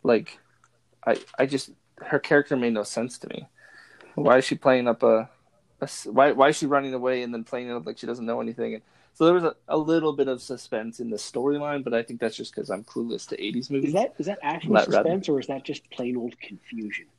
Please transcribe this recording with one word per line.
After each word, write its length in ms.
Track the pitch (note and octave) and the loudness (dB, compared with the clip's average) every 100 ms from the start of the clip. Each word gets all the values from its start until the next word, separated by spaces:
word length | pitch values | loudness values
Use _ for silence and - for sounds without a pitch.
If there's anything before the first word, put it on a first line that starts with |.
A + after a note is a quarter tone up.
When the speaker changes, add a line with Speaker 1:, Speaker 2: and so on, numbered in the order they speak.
Speaker 1:
Like, 360 | C#3 A#2 - - _ _ _ _ _ _ - | 4 2 2 -16 _ _ _ _ _ _ -2
I, 100 | - - - | -2 -2 -2
I 80 | C#3 | 0
just, 240 | C#3 - - _ _ | 0 -6 -18 _ _
her 220 | - C#3+ | -2 -2
character 380 | - D3 C#3+ C3+ | 4 2 4 0
made 180 | A#2+ | 0
no 80 | A2 | 0
sense 340 | G#2 - A#2+ - | -2 -4 -6 -8
to 100 | - | -14
me. 200 | - - _ - - - - - - | -14 -14 _ -20 -20 -20 -20 -12 0
Why 200 | D3 B2+ | 6 6
is 60 | |
she 100 | C3 | 4
playing 320 | C3+ C#3+ C3 B2 | 0 4 4 4
up 160 | A2+ | 2
a, 280 | A#2+ A2 - _ _ _ _ _ | 4 4 2 _ _ _ _ _
a 40 | |
s-, 200 | D#3 - - | -10 -10 -4
why, 260 | A2 C#3+ | 4 4
why 160 | A#2 C#3 | 8 6
is 60 | - | 4
she 100 | D3 | 2
running 260 | C#3 C#3 | 0 0
away 300 | C3 B2+ B2+ | -4 -2 -2
and 100 | B2 | -2
then 100 | A#2 | -8
playing 280 | A2+ B2 B2 | -8 -8 -6
it 20 | |
up 140 | A#2+ - | -8 -8
like 100 | A2 | -10
she 100 | - | -8
doesn't 200 | A#2+ A2+ | -8 -4
know 140 | A#2+ | -4
anything? 320 | A#2 A#2+ A#2 | -4 -4 -6
And 80 | A2+ _ _ _ | -6 _ _ _
so 100 | _ | _
there 100 | D#3+ | 6
was 80 | F3+ | 6
a, 120 | E3 - - | 2 -4 -2
a 80 | D3+ | -2
little 360 | D#3 E3 D#3 | 2 2 2
bit 160 | C#3+ C3+ | 0 0
of 120 | B2+ | -2
suspense 600 | - B2 - A#2 A2+ A2+ | -6 -12 -8 -8 -8 -8
in 100 | A#2 | -8
the 60 | G#2+ | -8
storyline, 680 | - - C3+ C#3+ D3 C#3+ | -6 -4 -2 -2 -2 -4
but 100 | B2+ | -2
I 100 | A#2 | -2
think 180 | A#2 A#2+ | -2 -4
that's 160 | A2+ - | -6 -6
just 180 | A#2 | -10
'cause 160 | - - | -10 -6
I'm 140 | G2 | -8
clueless 420 | A2 - A#2 - - | -8 -8 -6 -6 -8
to 160 | - | -8
eighties 240 | G#2 A#2 B2+ | -6 -6 -4
movies. 200 | C#3 C3+ | -2 0
Speaker 2:
Is 60 | |
that, 200 | E3 B3 - | 0 -2 -4
is 80 | D#3 | -8
that 120 | G3+ | -6
actual 320 | - A3+ - | -6 -6 2
Speaker 1:
Let 140 | G#2+ - | 4 4
Robin 140 | G#2 | 2
Speaker 2:
suspense, 240 | - F#3 F#3 | 2 0 0
or 120 | C#3+ | -2
is 60 | B2 | -2
that 160 | C3+ | -8
just 260 | - C#3+ _ | -8 -12 _
plain 260 | - B2 B2 | -8 -4 -4
old 220 | A#2 - | -6 -10
confusion? 680 | - G2 _ A2+ G#2+ - - | -18 -18 _ -10 -8 -10 -14